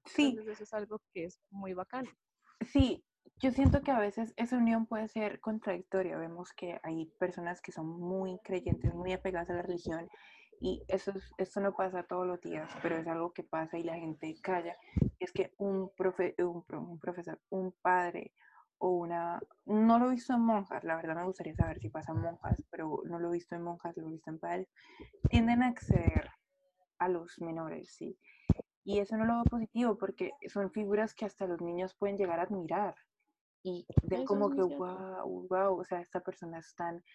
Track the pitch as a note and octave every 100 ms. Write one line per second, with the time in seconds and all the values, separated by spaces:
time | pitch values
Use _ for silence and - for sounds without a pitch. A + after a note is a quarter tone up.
0 | - - C#4+ A3 G#3+ G#3+ G#3+ G#3+ G#3 G#3+
1 | _ F#3 E3+ - _ G3 F#3+ F3+ F#3 B3+
2 | B3+ - _ _ _ - - C#4+ C4 -
3 | _ _ - - C4+ B3 C#4 C#4+ C#4 B3+
4 | G#3 G3+ A3+ - A#3 B3+ A#3 A3+ A3+ A3
5 | A3 A3 G#3 - - A3 G#3+ F3+ - F#3+
6 | F#3 D#3+ E3 E3+ F3 - F3+ E3+ D#3+ D#3+
7 | D#3+ - F#3 F3+ E3+ F3 - F3 D#3+ E3+
8 | F3 F#3+ F#3+ F3+ - F#3 F#3 F3+ - E3+
9 | F#3 F#3 F#3+ F3 E3+ F3 F3+ F3 F3 E3
10 | E3+ - - - _ - F#3 - - F#3+
11 | G3 G3 - - F#3 - G3+ G3 F#3+ F3+
12 | F3 F3+ F3+ F3 E3+ D#3+ D#3 - E3+ E3
13 | E3 E3 E3+ - D#3+ D#3+ D#3+ E3+ E3 E3+
14 | E3 D3+ D#3 D#3+ - F3+ E3+ F3 - -
15 | - - F3+ - F3+ - G3 F#3+ F#3 -
16 | F#3 F#3 F3+ - F3 E3+ - D#3 F3 E3+
17 | F3+ F3 E3+ D#3+ - F#3+ F#3 - F3+ F3+
18 | F3 E3+ - _ - - _ - F3+ F3+
19 | E3+ E3+ E3+ E3+ - _ - G#3+ A3+ A#3
20 | B3+ B3 - B3 A#3 A3 G3 - - E3
21 | E3 D#3+ F3+ F#3 E3 D#3 E3 E3 - D#3
22 | D3+ D#3+ E3 E3+ E3+ - - - D#3+ D#3+
23 | - E3+ E3+ F3 E3+ E3+ E3+ E3+ E3+ E3+
24 | D#3+ D#3+ D#3 D#3+ E3+ F3 F#3+ _ - -
25 | - - - - A3+ A#3+ B3 A#3+ - F#3
26 | E3+ - - - _ _ _ _ _ -
27 | F3+ F3 E3+ - E3 E3 D#3+ D#3+ - -
28 | - F#3 _ - - - - _ F#3+ G3+
29 | G3+ A3 A3 A#3 A#3 A#3+ A3 A3+ A#3+ G#3
30 | G3 - F#3 - - G3+ G3 G#3+ G#3 G#3
31 | A3 - G#3 - F#3+ E3+ E3+ F3 F#3 -
32 | G3+ G3+ F#3+ E3+ F3+ G3+ E3 E3+ G3+ -
33 | _ _ _ _ _ _ F#3 F3+ - -
34 | E3+ F#3 - G3+ G3+ F#3 F3+ - F#3 F#3
35 | F#3+ F#3 - F3+ F3+ F#3 G3 F3+ F3+ F3
36 | F3 F3+ F3+ - E3+ E3 - - E3+ E3+
37 | -